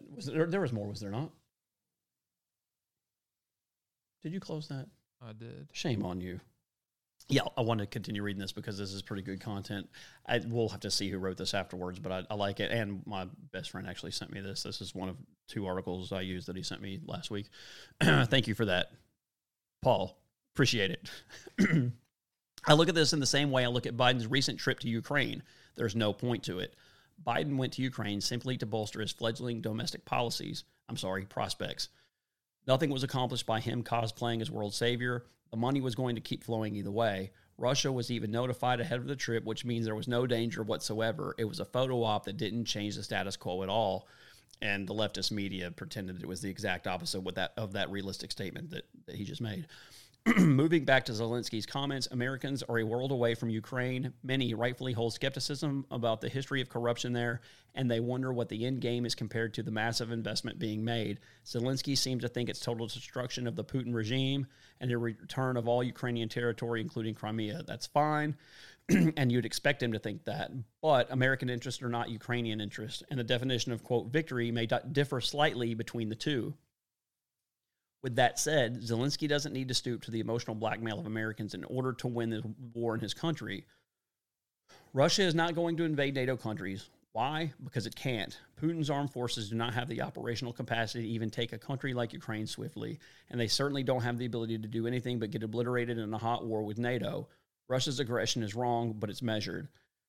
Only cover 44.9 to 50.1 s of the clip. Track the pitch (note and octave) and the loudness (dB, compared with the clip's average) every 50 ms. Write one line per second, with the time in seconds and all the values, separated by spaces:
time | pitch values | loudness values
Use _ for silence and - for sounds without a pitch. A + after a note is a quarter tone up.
44.9 | G#2 A2 G#2+ G2+ - G2+ F#2+ - A2 G#2 G2 G2 F#2+ F#2 F2+ F2 E2+ - G2 E2+ | 0 0 0 0 0 -2 -2 -2 0 -2 -2 -2 -4 -4 -6 -6 -8 -10 -10 -10
45.9 | - A2 G2 F#2 F#2 F2 D#2+ D2 F#2+ F#2 A2 G2 F2+ - G2+ G2 F2+ F2 - G2+ | -8 -8 -8 -8 -8 -8 -8 -6 -6 -6 -6 -6 -4 -2 -2 0 0 0 -2 -2
46.9 | F2+ F2 F2 - - F#2+ F#2 F#2+ F#2 F#2+ F#2 - - - A2 G2 G2 G2+ F#2 D2+ | -4 -2 -2 -4 -4 -4 -4 -4 -2 -2 -2 -2 -2 -4 -6 -4 -2 -2 -2 -2
47.9 | G2 G2+ F#2+ G2 G2 - - - - - G2+ F#2 - - E3+ D#3 - - - _ | -2 -4 -4 -6 -6 -8 -8 -8 -6 -6 -6 -6 -8 -8 -10 -10 -10 -12 -12 _
48.9 | - - - - - - G2+ - - - A#2 A2 G2+ F3+ D#3 - - - - - | -18 -20 -16 -10 -8 -8 -6 -6 -6 -4 -4 -4 -4 -6 -8 -10 -14 -20 -20 -20
49.9 | - - - - | -20 -20 -20 -20